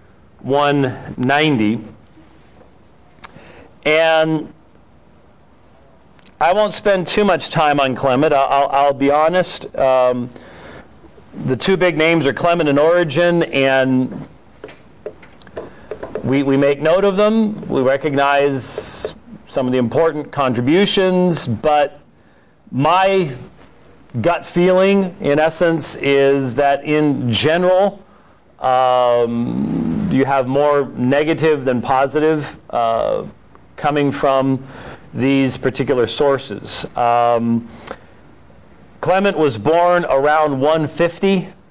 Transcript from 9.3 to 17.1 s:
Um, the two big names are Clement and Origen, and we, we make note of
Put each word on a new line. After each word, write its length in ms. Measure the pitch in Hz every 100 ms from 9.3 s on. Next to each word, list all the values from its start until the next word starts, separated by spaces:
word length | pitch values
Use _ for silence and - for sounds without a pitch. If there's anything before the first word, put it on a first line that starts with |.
| 180 170 - - -
Um, 520 | 135 131 127 123 123 - - - - - - - - - - -
the 120 | 139 127
two 200 | - 190
big 200 | 180 156
names 300 | 160 165 139
are 60 |
Clement 360 | 113 175 175 151
and 100 | 143
Origen, 680 | 156 175 170 135 175 170
and 840 | 156 139 135 135 131 127 127 - - - - - - - - - - - - - - - - - - - - -
we, 180 | 123 135
we 140 | 139 139
make 240 | 139 143
note 240 | 151 185
of 120 | 202